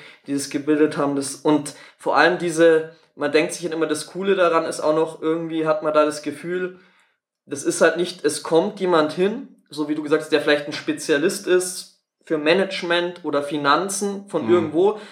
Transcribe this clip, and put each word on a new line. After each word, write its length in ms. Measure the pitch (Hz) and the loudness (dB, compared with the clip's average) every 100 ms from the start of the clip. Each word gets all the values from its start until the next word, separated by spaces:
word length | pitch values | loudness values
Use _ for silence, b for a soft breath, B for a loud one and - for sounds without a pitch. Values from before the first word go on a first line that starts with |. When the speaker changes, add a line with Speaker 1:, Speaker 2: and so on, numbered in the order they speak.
| B B - | B B -6
Speaker 1:
die 60 | |
das 160 | 139 135 | -6 -4
gebildet 480 | 143 139 151 151 - | -4 0 4 2 2
haben. 200 | 143 139 | -2 -2
Das, 180 | 135 | -4
und 400 | - 160 151 143 B B B | -4 0 0 0 B B B
vor 180 | 160 131 | -2 4
allem 220 | 160 180 | 4 2
diese, 540 | 175 156 165 160 160 B B | -2 4 6 6 0 B B
man 160 | - 143 | -6 0
denkt 220 | 156 165 | 2 2
sich 180 | - 170 | -2 -6
immer, 160 | 160 151 | -2 -2
das 200 | 147 - | -2 -6
Coole 280 | 175 196 | -6 0
daran 300 | 185 175 165 | 2 4 2
ist 160 | 160 - | 0 -2
auch 160 | 151 156 | 0 2
noch, 240 | 160 160 | 0 -2
irgendwie 460 | 156 165 165 160 156 | -4 -2 -4 -2 0
hat 160 | 156 | 0
man 100 | 156 | 0
da 140 | 151 151 | 2 2
das 160 | 147 | 0
Gefühl, 560 | - 147 170 180 180 185 b b b b _ _ | -8 -8 -6 -6 -6 -8 b b b b _ _
das 180 | _ 143 | _ -6
ist 180 | 165 160 | -4 2
halt 160 | 170 165 | 2 2
nicht, 260 | 180 - | -4 -2
es 180 | 147 151 | -4 -4
kommt 380 | - 165 196 208 | 0 2 2 -2
jemand 320 | 185 170 151 | 0 2 2
hin, 500 | 165 190 233 277 - _ | 0 0 -2 -8 -18 _
so 200 | 147 151 | -8 -4
wie 60 | |
du 80 | 151 | -4
gesagt 200 | 147 151 | 0 -2
hast, 100 | - | 2
der 80 | 151 | 0
vielleicht 260 | 151 147 147 | 2 0 0
ein 60 | |
Spezialist 760 | - - 147 - 147 165 190 - | -8 -6 -6 0 0 0 -2 0
ist 440 | 180 180 - - _ _ _ | 0 0 -6 -14 _ _ _
für 140 | - 156 | -6 -2
Management 840 | 151 180 190 - 175 175 175 175 | 2 2 0 -4 -2 -2 -2 -6
oder 180 | 151 143 | -4 -4
Finanzen 840 | 143 156 143 147 190 196 202 196 - | -2 -2 2 2 0 -4 -4 -6 -6
von 180 | 170 113 | -4 2
Speaker 2:
Mhm. 80 | |
Speaker 1:
irgendwo, 460 | 175 156 151 196 208 B | 2 2 2 2 0 B